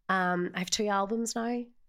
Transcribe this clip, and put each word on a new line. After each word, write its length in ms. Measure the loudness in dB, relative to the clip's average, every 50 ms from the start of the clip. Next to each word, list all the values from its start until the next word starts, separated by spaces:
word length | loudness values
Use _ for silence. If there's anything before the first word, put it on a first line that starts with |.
| _ 0
Um, 440 | 2 2 2 2 2 2 0 -2 -2
I 60 | -4
have 100 | -2 -2
two 160 | 0 0 0
albums 480 | 2 2 2 2 0 0 -2 -2 -2 -2
now. 300 | -2 -2 -2 -2 -4 -4 -8 -14 _ -20